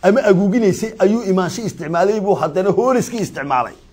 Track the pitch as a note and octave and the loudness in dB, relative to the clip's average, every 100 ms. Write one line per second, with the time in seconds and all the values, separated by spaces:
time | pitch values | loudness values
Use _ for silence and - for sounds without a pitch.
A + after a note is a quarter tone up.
0 | F3+ A3 - F3+ G3+ A#3 G#3+ F3 A3 - | 4 2 4 4 4 2 2 0 -4 0
1 | F#3 A3+ G3 F#3 F3+ - G#3+ - D#3 E3+ | 0 2 0 0 0 -4 -8 -8 -6 0
2 | F#3+ G#3+ G3 F#3+ D#3+ D3+ F#3+ F#3 B3 B3+ | 0 0 0 0 0 0 0 2 2 0
3 | - A#3+ E3+ D#3 C#3 C3+ A2+ - - | 0 -4 -6 -6 -2 -2 -2 -8 -20